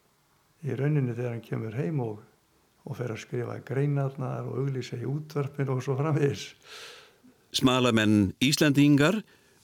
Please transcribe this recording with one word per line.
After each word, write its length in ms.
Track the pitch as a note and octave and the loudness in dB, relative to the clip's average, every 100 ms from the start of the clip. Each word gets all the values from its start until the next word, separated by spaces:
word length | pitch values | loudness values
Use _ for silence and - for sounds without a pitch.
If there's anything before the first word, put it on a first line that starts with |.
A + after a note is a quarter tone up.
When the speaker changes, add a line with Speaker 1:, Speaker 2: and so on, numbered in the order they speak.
| _ _ _ _ _ _ C#3+ | _ _ _ _ _ _ -8
Speaker 1:
í 80 | |
rauninni 400 | A#2 C#3+ D3+ B2 | -2 0 0 0
þegar 220 | A#2 B2 A#2 | -2 -6 -8
hann 100 | - | -8
kemur 320 | B2 A2 A2 | -8 -6 -6
heim 220 | E3+ D3 | -4 -4
og, 220 | A2+ G#2+ - _ _ _ _ _ - | -4 -8 -16 _ _ _ _ _ -12
og 120 | B2 | -8
fer 160 | B2 | -8
að 80 | A2 | -8
skrifa 400 | - B2 A2+ A2 | -8 -8 -6 -10
greinarnar 880 | - C3 D3 C#3+ C3+ C#3 B2+ B2+ B2 | -6 -2 0 0 -2 -4 -8 -6 -6
og 140 | A#2+ C#3 | -6 -4
auglýsa 320 | C3 - A#2+ | -6 -8 -8
í 80 | A#2 | -6
útvarpinu 720 | D3 D3+ D3+ C3+ - C3+ B2+ | -8 -6 -6 -4 -4 -4 -4
og 60 | C3 | -4
svo 120 | C3 | -2
framvegis. 560 | D#3 C#3 C#3+ G2 - - - - - - - _ _ _ _ | 0 0 0 -2 -10 -18 -20 -20 -18 -20 -20 _ _ _ _
Speaker 2:
Smalamenn 840 | - C3 B2+ B2 A2 G#2+ G#2+ F#2+ - C3 | 0 2 4 4 4 6 4 4 2 2
Íslendingar, 800 | D3 D3+ C#3 C#3+ C#3+ D3+ G#3+ - _ _ _ | 4 4 6 6 6 4 2 -4 _ _ _